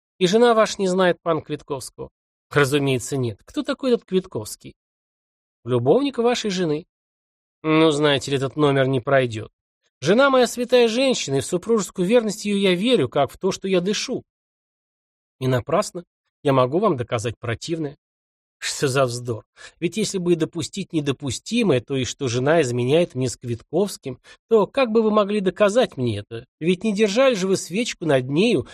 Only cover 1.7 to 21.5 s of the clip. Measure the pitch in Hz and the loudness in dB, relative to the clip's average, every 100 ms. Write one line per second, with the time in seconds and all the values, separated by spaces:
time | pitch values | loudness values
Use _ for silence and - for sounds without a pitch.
1.7 | 135 - - 131 _ _ _ - 147 139 | -10 -12 -16 -18 _ _ _ -2 0 2
2.7 | 147 139 127 - 139 120 101 _ 302 269 | 2 0 -2 -4 -4 -4 -6 _ -8 -6
3.7 | 262 262 233 - 185 185 120 107 - 139 | -2 0 0 0 -4 -4 -10 -10 -14 -20
4.7 | - _ _ _ _ _ _ _ _ 117 | -20 _ _ _ _ _ _ _ _ -4
5.7 | 123 123 220 285 247 233 240 214 180 165 | 0 2 2 2 0 0 0 -4 -2 -2
6.7 | 151 - _ _ _ _ _ _ _ 156 | -4 -8 _ _ _ _ _ _ _ 0
7.7 | 156 160 147 151 135 - 139 131 151 147 | 4 4 4 2 2 0 -4 -2 0 2
8.7 | 139 131 131 139 135 127 107 - _ _ | 2 2 0 2 2 2 -4 -10 _ _
9.7 | _ _ - 139 226 277 262 240 240 240 | _ _ -6 2 4 4 4 2 -2 2
10.7 | 247 233 233 269 226 - 139 - 180 208 | 4 4 2 0 0 -2 -4 -2 -4 0
11.7 | 226 180 - 180 247 220 - 208 196 196 | -2 -2 -4 2 2 2 -4 -2 0 2
12.7 | 175 233 226 127 147 135 - 190 - 190 | 2 2 2 2 0 -2 -2 -4 -4 -2
13.7 | 180 180 202 - 190 - _ _ _ _ | 0 0 -4 -4 -8 -10 _ _ _ _
14.7 | _ _ _ _ _ _ - 131 123 - | _ _ _ _ _ _ -6 -2 -2 0
15.7 | 170 202 175 - _ _ _ 143 135 127 | -2 -2 -8 -16 _ _ _ 0 2 2
16.7 | 160 214 135 113 120 113 - 110 113 - | 2 0 -2 -4 -4 -6 -8 -8 -8 -6
17.7 | 165 143 143 _ _ _ _ _ - - | -6 -8 -10 _ _ _ _ _ -12 -10
18.7 | - 143 135 127 120 120 110 - - - | -4 -2 2 0 -2 -6 -8 -10 -20 -20
19.7 | - 170 220 190 190 175 170 160 170 135 | -8 -6 -4 -4 -2 0 0 0 -4 -8
20.7 | 202 175 160 143 131 143 - - | -8 -6 -4 -2 -4 -6 -8 -4